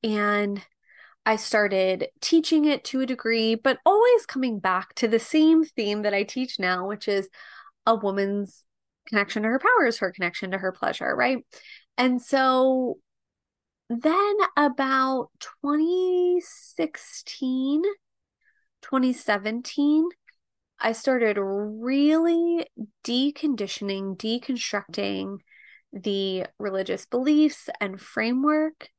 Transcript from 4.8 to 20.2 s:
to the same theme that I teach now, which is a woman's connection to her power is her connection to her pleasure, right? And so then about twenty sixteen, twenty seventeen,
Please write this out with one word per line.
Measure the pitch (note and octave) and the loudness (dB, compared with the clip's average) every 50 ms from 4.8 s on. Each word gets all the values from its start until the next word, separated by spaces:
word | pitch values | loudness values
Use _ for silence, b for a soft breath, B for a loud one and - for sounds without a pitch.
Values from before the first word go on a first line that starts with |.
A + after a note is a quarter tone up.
| F#3+ _ - | -4 _ -6
to | - - A3 | -2 0 2
the | A3 A3+ | 2 0
same | - - - D#4 D#4 D#4 D#4+ D#4+ D#4+ | 0 2 2 6 6 8 8 6 4
theme | D#4 _ - A3 G#3 G#3 G#3+ G#3 | 2 _ -4 -2 -2 -2 -2 -2
that | G#3 G3+ | 0 0
I | G3 G3 | 0 -2
teach | G3 - C4 B3+ B3+ - | -2 -4 -6 -6 -6 -4
now, | - F#3 F3+ F#3 F3+ F#3 | -4 -2 -2 0 -2 -2
which | G3 G#3 G#3 - - | -6 -8 -6 -4 -2
is | G3+ G3 G3 - B B B B B B B B B _ _ | -2 -2 -2 -4 B B B B B B B B B _ _
a | - A3+ | 2 2
woman's | G#3 G3+ G3 G3 G3 G3 G3 G3+ G3+ G3+ F#3+ - - - _ _ _ _ _ _ _ _ | 2 2 -2 0 0 0 0 -2 -4 -4 -6 -10 -20 -20 _ _ _ _ _ _ _ _
connection | - - G#3 G3+ G3+ - A3 G#3 | -4 -2 -2 -2 -2 -4 -2 -2
to | A3 | 0
her | A#3+ C4+ | 0 2
power | - - - A4+ D#4+ | 2 4 4 4 4
is | A#3 A3+ | 2 2
her | - - F#3 - | 0 -4 -4 -4
connection | - F3+ F3 F3 - - F#3 | -4 -4 -4 -4 -6 -6 -6
to | F#3 | -6
her | F#3+ F#3 F#3 | -4 -4 -4
pleasure, | F#3 - - - - - - - - | -4 -2 -4 -4 -4 -2 -4 -4 0
right? | - B3 B3 C4+ A#3+ - _ B B B B B B B B _ | 0 2 0 0 -2 -6 _ B B B B B B B B _
And | - B3 B3+ B3 B3 | 0 2 2 2 0
so | B3 - - C4+ C4 C4 C4 C4 C4 C4 C4 C4 B3+ A#3+ - - _ _ _ _ _ _ _ _ _ _ _ _ _ _ _ _ _ _ | -2 -2 0 2 4 4 4 4 4 4 2 2 0 -2 -4 -8 _ _ _ _ _ _ _ _ _ _ _ _ _ _ _ _ _ _
then | A#3+ A#3 - D#4 E4 F#4 G4+ G#4 G#4 G#4 G4 - - | -8 -2 0 0 2 2 2 2 2 0 -2 0 2
about | - D4 D4 B3+ - C4+ C4 C4+ C4+ C4 C4 C4 B3+ - - _ _ - - - _ | 2 2 2 2 0 -2 0 2 0 0 0 0 -4 -4 -8 _ _ -18 -18 -16 _
twenty | - C#4+ D4 D4+ D#4 E4 F4+ F#4 F#4 F#4 F4+ F4+ F4+ F4+ F4+ F4+ | -2 0 2 2 2 2 2 0 0 2 2 2 2 2 0 0
sixteen, | E4+ - - - - - - - E4 D#4 - - - - - - - - - - C4+ B3+ B3+ C4 C4 C4+ C#4+ D4+ F4 G4+ G4+ _ _ _ _ _ _ _ _ _ _ _ _ _ _ _ _ _ | -2 -6 -14 -14 -14 -12 -6 -4 -4 -4 -6 -12 -18 -16 -18 -16 -16 -16 -10 -6 -4 -2 -2 -2 0 0 0 0 0 0 -4 _ _ _ _ _ _ _ _ _ _ _ _ _ _ _ _ _
twenty | - - - C4 B3+ B3+ | -10 -4 0 0 2 2
seventeen, | B3 - - - G#3 G3+ G3 G#3+ A3 A#3+ B3 - - - C#4+ D4 D4+ D#4 D#4+ F4 F4 _ | 0 -2 -2 -2 -2 -2 -2 -4 -6 -6 -8 -8 -2 0 2 2 4 2 2 0 -4 _